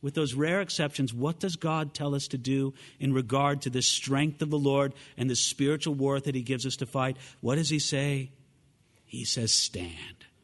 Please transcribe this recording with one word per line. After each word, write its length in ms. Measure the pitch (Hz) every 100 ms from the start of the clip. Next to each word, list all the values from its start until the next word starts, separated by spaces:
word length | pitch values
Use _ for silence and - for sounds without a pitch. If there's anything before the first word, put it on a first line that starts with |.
with 120 | 139
those 200 | 147 147
rare 260 | 127 156 185
exceptions, 520 | 196 - 147 - 135
what 280 | 117 139 165
does 160 | 196 165
God 380 | 165 160 151
tell 200 | - 147
us 140 | 139 -
to 100 | 135
do 360 | 120 135 135 135 - -
in 120 | 139
regard 500 | 131 120 135 143 143
to 80 | 139
the 120 | 127
strength 600 | 120 - - 135 151 147
of 80 | 151
the 80 | 151
Lord 360 | 139 135 139 135 - -
and 120 | 123
the 80 | 120
spiritual 580 | - - 139 151 156
war 260 | 143 135 139
that 140 | 139 131
he 60 |
gives 220 | 120 131
us 120 | 127 -
to 100 | 131
fight? 300 | 139 131 131 - -
What 160 | - 143
does 140 | 156
he 100 | 156
say? 500 | 143 139 143 139 131 - - _ _ _ _ _
He 200 | _ -
says, 260 | - - 113
"Stand." 760 | - - 95 87 80 - - - _